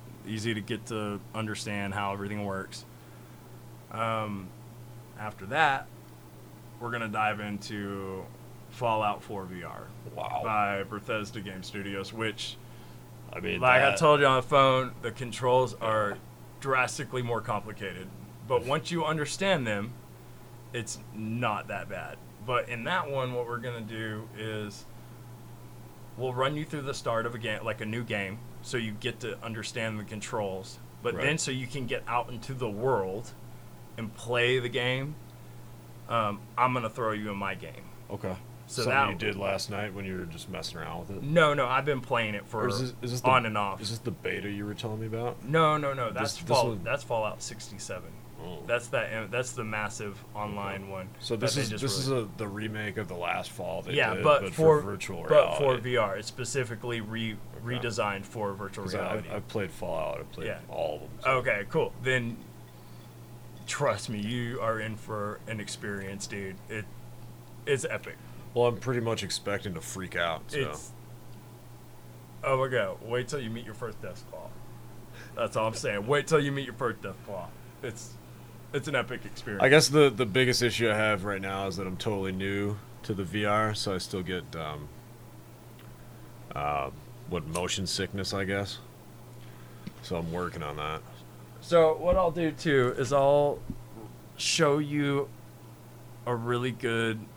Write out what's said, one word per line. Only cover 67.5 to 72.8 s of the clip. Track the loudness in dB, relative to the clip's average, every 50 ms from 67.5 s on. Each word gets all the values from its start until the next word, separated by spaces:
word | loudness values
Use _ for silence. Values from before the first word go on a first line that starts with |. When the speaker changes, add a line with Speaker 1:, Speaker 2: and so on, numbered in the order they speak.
| -16 -8 0
Speaker 1:
it's | 2 2 2 2
epic. | 0 -2 -4 -4 -8 -10 -12 -14 -14 -14 -12 -12 0 4
Speaker 2:
Well, | 6 6 6
I'm | 6 4
pretty | 0 0 2 2
much | 2 2 2 0 0
expecting | -2 -4 -4 -2 -2 -2 -2 -2 -4 -4
to | -4
freak | -6 -6 -6 -6 -6 -4 0
out, | 0 2 2 2 -2 -4 -4
so. | -2 -2
Speaker 1:
It's, | -2 -2 -2 -6 -8 -12 -14 -14 -14 -14 -16 -14 -14 -14 -14 -14 -14 -16 -16 -16 -16 -16 -16 -16 -16 -16 -16 -16 -16 -16 -16 -16 -16 -16 -12 -4 2
oh | 2 4 4
my | 4 4
God, | 4 2